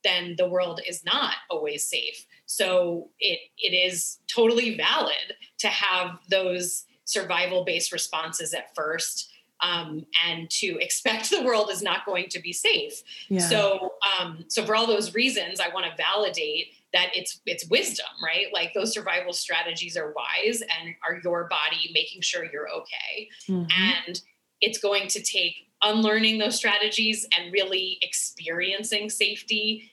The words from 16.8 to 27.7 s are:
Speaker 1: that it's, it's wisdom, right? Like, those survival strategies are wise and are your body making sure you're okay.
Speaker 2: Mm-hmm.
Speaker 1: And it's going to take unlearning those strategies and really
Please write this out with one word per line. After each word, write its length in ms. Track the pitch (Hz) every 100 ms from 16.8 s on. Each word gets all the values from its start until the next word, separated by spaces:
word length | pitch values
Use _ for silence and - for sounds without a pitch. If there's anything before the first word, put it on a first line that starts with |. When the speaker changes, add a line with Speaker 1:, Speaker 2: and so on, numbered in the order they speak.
| _
Speaker 1:
that 180 | 180 180
it's, 260 | 180 180 - -
it's 200 | 170 165
wisdom, 380 | 247 403 220 - -
right? 220 | 160 170 202
Like, 220 | 190 170
those 180 | 202 220
survival 400 | 214 190 175 180
strategies 640 | 170 - 165 170 165 175 165
are 160 | 151
wise 480 | 151 120 175 214 233
and 320 | 226 165 165 165 160
are 140 | 175
your 200 | 170 175 170
body 420 | 165 156 165 165
making 280 | 160 156 185
sure 220 | 170 175
you're 260 | 165 143 151
okay. 580 | 165 - - - - 214 - -
Speaker 2:
Mm-hmm. 180 | 180 170 180 185 175 170
Speaker 1:
And 140 | 180 - _ _ _
it's 180 | 208 220
going 300 | 202 202 190
to 140 | 208
take 460 | - 196 175 - _ _
unlearning 560 | 214 214 214 220 220 220
those 180 | 208 -
strategies 680 | 220 202 214 214 220 220 - 170
and 160 | 175
really 460 | 196 190